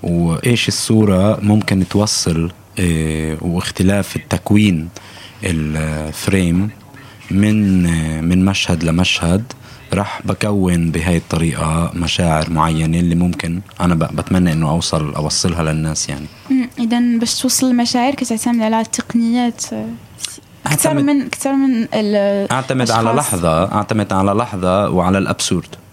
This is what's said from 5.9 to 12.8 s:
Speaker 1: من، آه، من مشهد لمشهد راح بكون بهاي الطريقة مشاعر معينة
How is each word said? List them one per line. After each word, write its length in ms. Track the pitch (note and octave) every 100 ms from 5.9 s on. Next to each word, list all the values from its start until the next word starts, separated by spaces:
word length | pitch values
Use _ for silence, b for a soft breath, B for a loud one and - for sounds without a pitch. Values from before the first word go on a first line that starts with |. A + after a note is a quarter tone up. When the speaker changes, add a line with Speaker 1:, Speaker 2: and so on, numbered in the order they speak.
| D#2 D2+ D2+ - F#2+ F2 F2 G2+ - - B B B -
Speaker 1:
من، 540 | F#2+ G#2+ G#2+ G2+ F#2+ F2
آه، 360 | E2 D#2+ D#2
من 240 | E2+ F2+ F#2+
مشهد 380 | G2 - F2
لمشهد 600 | E2 E2 F2+ - E2 F#2 A#2 - B B B
راح 280 | - G2 - G2+
بكون 680 | G2 G#2+ G2+ F#2 F2 E2+
بهاي 260 | D#2+ E2 E2+
الطريقة 760 | - E2 E2 C#2+ D#2+ D#2+ E2+ -
مشاعر 540 | E2 - F2 D#2+ D#2
معينة 500 | E2 D#2+ D#2+